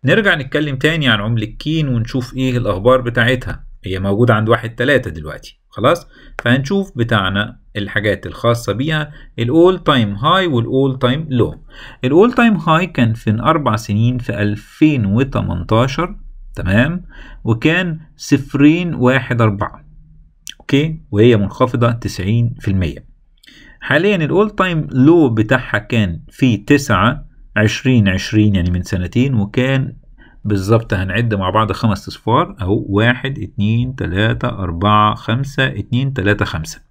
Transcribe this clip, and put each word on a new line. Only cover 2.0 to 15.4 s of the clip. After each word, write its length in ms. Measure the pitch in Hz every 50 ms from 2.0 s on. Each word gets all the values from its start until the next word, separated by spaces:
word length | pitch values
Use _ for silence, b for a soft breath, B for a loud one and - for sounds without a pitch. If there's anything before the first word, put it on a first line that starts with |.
| 117 117 - 135 123 - -
إيه 200 | 131 131 131 123 123
الأخبار 420 | 117 104 98 92 98 123 131 127
بتاعتها. 640 | 117 117 120 123 117 117 131 127 123 - - - - - - - -
هي 140 | 95 92 95
موجودة 360 | 95 98 98 104 120 120 113
عند 140 | 107 110 107
واحد 260 | 117 113 - 113 117
تلاتة 360 | - 120 135 143 123 - 101
دلوقتي، 500 | 78 82 73 78 71 - - - _ _ _ _
خلاص؟ 400 | _ - 101 131 170 170 - b b b b b b b -
فهنشوف 540 | - 147 139 135 - 202 196 196 - - 117
بتاعنا 600 | 117 117 120 104 95 95 98 98 104 110 - - _ - -
الحاجات 500 | 107 101 98 - 107 101 110 98 - -
الخاصة 460 | 90 80 - - 117 120 117 - - 98
بيها، 400 | 107 135 156 160 156 151 147 B B B B B -
ال 100 | 117 117
all 300 | 139 165 170 180 190 180
time 420 | 180 - 147 127 113 101 101 101
high 280 | 117 151 175 190 190 175
وال 180 | 143 120 113
all 320 | - - 131 139 135 131 127
time 400 | - 123 127 156 160 156 131 120
low. 200 | 104 80 - - - B B B B B B B B
ال 60 | 127 139
all 220 | 165 208 240 247
time 260 | - 240 233 214 165 156
high 200 | 170 160 160 185
كان 300 | 180 - - 123 113 113
في 160 | - - 117
أربع 460 | 107 110 - 113 - 160 147 120 107
سنين 420 | 107 - - 104 104 113 120 127 123
في 240 | 117 - - - 104
ألفين 640 | 104 104 107 - - - - 160 156 151 131 107
وتمنتاشر، 1120 | 98 98 117 135 135 - 110